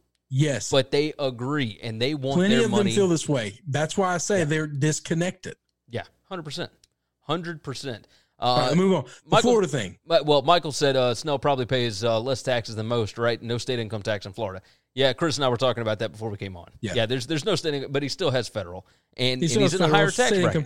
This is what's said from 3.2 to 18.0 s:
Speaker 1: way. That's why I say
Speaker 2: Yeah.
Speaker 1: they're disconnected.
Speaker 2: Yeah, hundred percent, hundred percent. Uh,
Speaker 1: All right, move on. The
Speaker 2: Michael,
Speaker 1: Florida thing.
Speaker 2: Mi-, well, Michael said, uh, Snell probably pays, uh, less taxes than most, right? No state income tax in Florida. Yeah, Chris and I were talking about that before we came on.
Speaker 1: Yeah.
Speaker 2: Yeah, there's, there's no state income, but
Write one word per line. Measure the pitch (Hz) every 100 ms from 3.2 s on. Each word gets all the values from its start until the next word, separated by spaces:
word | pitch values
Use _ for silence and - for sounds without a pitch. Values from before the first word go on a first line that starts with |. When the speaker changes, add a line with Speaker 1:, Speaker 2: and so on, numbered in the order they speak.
| -
Speaker 1:
way. | 139 107 101 170
That's | 139 156 -
why | 185
I | 175
say | - 202
Speaker 2:
Yeah. | 156
Speaker 1:
they're | 156 156
disconnected. | 147 151 151 - 165 175 - - - _ _ _
Speaker 2:
Yeah, | 113 87 _ -
hundred | 190
percent, | 156 143 156 _ _ _ _ _
hundred | - 160 170 165
percent. | - 127 139 104 - _ _ _
Uh, |
Speaker 1:
All | 123 123 123
right, | 156
move | 190
on. | 180 -
The | - -
Speaker 2:
Michael, | 196 233
Speaker 1:
Florida | 233 180
thing. | 139 95 - -
Speaker 2:
Mi-, | 165 147
well, | 147
Michael | 131 175 165
said, | 135 143 131
uh, | 127 120
Snell | 156 143
probably | 151 139 123
pays, | 131 120 104
uh, | 117 113
less | 120 135
taxes | - 123 113 107
than | 110
most, | 120 107 -
right? | 117 113
No | 117 117
state | - 123
income | 110 107
tax | 98 104 104
in |
Florida. | 95 107 92 - _ _
Yeah, | - 135
Chris | 123 165 123
and | 135
I |
were | 117
talking | 131 120
about | 110 107
that | 113
before | 110 110
we | 101
came | 98 90
on. | - -
Speaker 1:
Yeah. | 107
Speaker 2:
Yeah, | 90 113
there's, | 131 123
there's | 156 185
no | 180
state | 165
income, | 143 135
but | 139